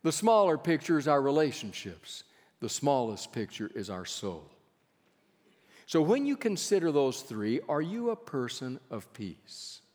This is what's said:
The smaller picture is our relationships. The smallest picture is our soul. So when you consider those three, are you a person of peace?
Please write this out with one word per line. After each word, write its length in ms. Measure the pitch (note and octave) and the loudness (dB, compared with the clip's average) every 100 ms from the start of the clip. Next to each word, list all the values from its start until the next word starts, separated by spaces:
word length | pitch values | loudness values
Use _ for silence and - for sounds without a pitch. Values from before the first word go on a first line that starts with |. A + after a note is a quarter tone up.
The 80 | E3 | 0
smaller 460 | D#3 A3 A3 G3 D3+ | 2 6 8 8 4
picture 400 | E3+ D#3+ - E3 | 2 0 2 0
is 100 | C#3+ | 4
our 140 | C#3+ | 4
relationships. 1000 | C#3 D3 D#3 - G#2+ - G2+ E2+ - - - _ _ _ | 4 4 2 -2 -10 -10 -12 -14 -16 -18 -18 _ _ _
The 100 | A2+ | -8
smallest 640 | - C#3+ C#3 A#2 G2+ - | -2 2 2 0 -6 -8
picture 380 | B2+ G#2 - G#2 - | -8 -8 -8 -10 -8
is 140 | G2 | -8
our 160 | F#2 F2 | -8 -8
soul. 440 | - G2+ E2 D2+ _ _ _ _ _ _ _ _ _ _ _ _ - - | -8 -8 -8 -14 _ _ _ _ _ _ _ _ _ _ _ _ -20 -2
So 160 | E3 | 2
when 240 | D#3 B3+ C#4 | 4 2 2
you 120 | C#4 | -2
consider 540 | A#3 F#3+ - G3+ E3 | -2 -2 0 2 4
those 300 | D3 C3 A#2+ | 4 2 0
three, 380 | - A2 G#2+ B2 - | -8 -4 -2 -2 -2
are 120 | D3+ | -2
you 280 | D#3+ A3 A#3 | -2 -4 -4
a 60 | A3+ | -4
person 640 | - C#3 B2 - B2+ B2+ _ | -6 -6 -6 -6 -10 -10 _
of 240 | A2 - | -12 -12
peace? 680 | - G2+ D#2+ - - - - _ | -12 -10 -12 -18 -18 -16 -18 _